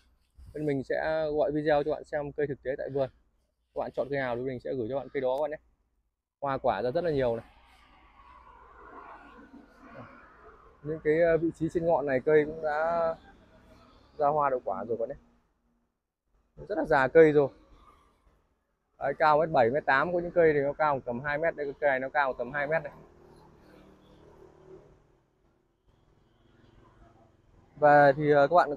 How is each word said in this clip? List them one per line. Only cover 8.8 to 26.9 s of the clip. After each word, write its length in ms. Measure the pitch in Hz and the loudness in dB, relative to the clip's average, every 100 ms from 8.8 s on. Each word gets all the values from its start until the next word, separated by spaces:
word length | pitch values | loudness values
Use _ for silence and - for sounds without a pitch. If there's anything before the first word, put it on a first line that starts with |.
| - - - - - - - - - _ - - - - - - - - - _ | -20 -20 -20 -20 -20 -20 -20 -20 -20 _ -20 -20 -20 -20 -20 -20 -20 -20 -20 _
Những 180 | 143 156 | -12 -4
cái, 160 | 156 156 | 0 2
ờ, 160 | 170 165 | 4 2
vị 140 | 165 | 0
trí 180 | - 160 | -2 -4
trên 180 | 175 165 | -2 0
ngọn 200 | 160 143 | 0 0
này 140 | 131 | -2
cây 240 | 123 151 | 2 2
cũng 180 | 151 160 | 2 -2
đã 520 | 156 147 160 170 165 165 - - _ _ - - _ _ _ - | -4 -2 -2 -2 -2 -6 -12 -20 _ _ -20 -20 _ _ _ -4
ra 100 | 143 | 0
hoa 220 | 151 143 | 0 0
đậu 100 | 127 | -2
quả 200 | 107 95 | -4 -8
rồi 120 | 107 113 | -6 -6
các 20 | |
bạn 80 | 113 | -6
nhé. 160 | 147 _ _ _ _ _ _ _ _ _ _ _ _ _ - 147 | -10 _ _ _ _ _ _ _ _ _ _ _ _ _ -18 -8
Rất 100 | 320 | -6
là 60 | |
già 240 | 240 147 131 | 0 2 4
cây 240 | 165 160 | 8 8
rồi. 160 | 147 139 - _ - - _ _ _ _ _ _ _ _ _ _ - | 6 2 -2 _ -20 -20 _ _ _ _ _ _ _ _ _ _ -8
Đấy, 160 | 131 143 | -6 0
cao 200 | 156 151 | 4 4
mét 120 | 165 | 4
bảy, 200 | 156 117 | 2 2
mét 160 | 143 - | 2 0
tám, 260 | 135 160 | 0 0
có 60 | 175 | -2
những 120 | 170 | -2
cây 220 | 175 165 | 2 4
thì 80 | 147 | 4
nó 120 | 139 | 0
cao 280 | 143 151 139 | 0 0 0
tầm 200 | 123 120 | -4 -8
hai 180 | 147 147 | -6 -4
mét, 180 | 165 143 | -4 -4
đây, 180 | 143 135 | -8 -4
cây 100 | 147 | -2
này 100 | 131 | -2
nó 80 | 131 | -2
cao 240 | 151 139 | -2 -2
tầm 200 | 123 120 | -4 -8
hai 140 | 143 143 | -6 -4
mét 160 | 160 | -4
này. 100 | 147 - - _ - - - _ - - - _ _ - - - - - - - - _ _ _ _ _ _ _ _ _ _ _ _ _ _ _ _ _ _ _ _ | -6 -14 -20 _ -20 -20 -20 _ -20 -20 -20 _ _ -20 -20 -20 -20 -20 -20 -20 -20 _ _ _ _ _ _ _ _ _ _ _ _ _ _ _ _ _ _ _ _